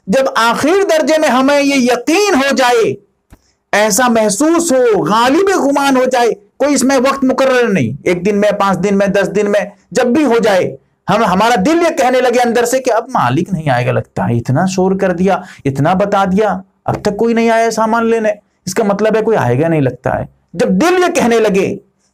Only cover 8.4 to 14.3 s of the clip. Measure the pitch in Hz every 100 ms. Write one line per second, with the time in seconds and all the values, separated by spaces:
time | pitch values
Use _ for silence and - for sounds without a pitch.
8.4 | 208 202 196 180 202 196 196 196 175 202
9.4 | 202 208 185 - _ 202 240 294 269 233
10.4 | 214 185 139 - _ _ - 214 208 185
11.4 | 226 240 226 339 339 311 247 254 247 247
12.4 | 240 233 240 262 254 220 262 220 123 143
13.4 | 185 160 151 123 123 113 - - 120